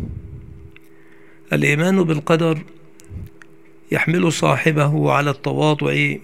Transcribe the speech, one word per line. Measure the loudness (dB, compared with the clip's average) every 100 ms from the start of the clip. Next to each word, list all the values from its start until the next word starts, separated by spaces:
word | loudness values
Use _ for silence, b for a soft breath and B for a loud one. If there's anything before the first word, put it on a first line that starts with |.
| -6 -8 -14 -16 -16 -18 -20 -20 B B B B B B B
الإيمان | 0 2 2 2 2
بالقدر | 2 0 0 2 0 -2 -8 -20 -20 -20 -16 -14 -14 -18 -20 -20 -20 -16 -4
يحمل | -2 0 0 0
صاحبه | 2 2 2 2 2 2 2 2
على | 2 0
التواضع | -2 -4 0 2 2 0 0 0 -2